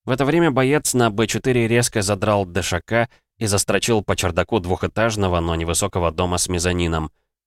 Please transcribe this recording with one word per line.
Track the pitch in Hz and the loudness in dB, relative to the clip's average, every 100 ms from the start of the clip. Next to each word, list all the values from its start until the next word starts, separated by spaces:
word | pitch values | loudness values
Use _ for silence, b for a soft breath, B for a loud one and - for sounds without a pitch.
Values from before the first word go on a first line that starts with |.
В | - | -4
это | 131 139 | 0 2
время | 170 165 | 2 2
боец | 127 131 147 - | 2 2 0 0
на | 127 117 | 2 2
Б | 104 107 | 2 -2
четыре | 110 135 123 113 | 0 0 0 2
резко | 117 117 113 | 2 2 -2
задрал | 98 101 107 104 | -2 0 2 2
Д | 92 90 | 0 -2
Ш | - 87 | -2 -4
К | - 113 117 b b - | -2 -2 -2 b b -8
и | 110 | -2
застрочил | 98 - 98 - 110 | 0 0 0 2 0
по | 98 | 0
чердаку | 90 92 85 87 113 | -2 0 0 0 0
двухэтажного, | 87 92 87 - 113 107 95 87 | 0 -2 -2 0 -2 0 0 0
но | 85 | 0
невысокого | 82 82 82 98 92 85 | -2 -2 -2 -2 0 -2
дома | 80 90 90 | 0 -2 -2
с | - | -2
мезонином. | 90 90 87 85 80 78 _ _ _ | -2 0 0 0 -2 -4 _ _ _